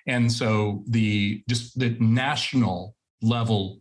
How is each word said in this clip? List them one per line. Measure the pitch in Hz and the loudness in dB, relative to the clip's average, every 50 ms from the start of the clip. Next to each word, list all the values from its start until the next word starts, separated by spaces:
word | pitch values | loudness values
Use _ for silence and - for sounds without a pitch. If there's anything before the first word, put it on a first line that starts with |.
| - | -6
And | - 127 123 120 120 | -4 0 2 2 2
so | 117 117 127 113 110 107 107 104 101 98 - | 0 0 0 0 2 2 2 0 -2 -4 -4
the, | - 117 113 110 107 104 104 101 101 - - - - | -2 0 2 2 2 2 0 0 0 -2 -4 -4 -4
just | 123 117 - - - | -4 -4 -4 -6 -4
the | 127 127 120 117 117 | -2 -2 -2 0 2
national | 117 110 113 127 131 139 151 - - - - 131 117 95 92 87 90 104 - _ _ _ _ - | 2 4 4 2 2 0 -2 -2 -4 0 2 2 2 2 0 -4 -8 -12 -18 _ _ _ _ -4
level | 113 110 117 117 117 117 113 101 95 95 - - | 0 0 0 0 0 0 0 0 -2 -4 -8 -14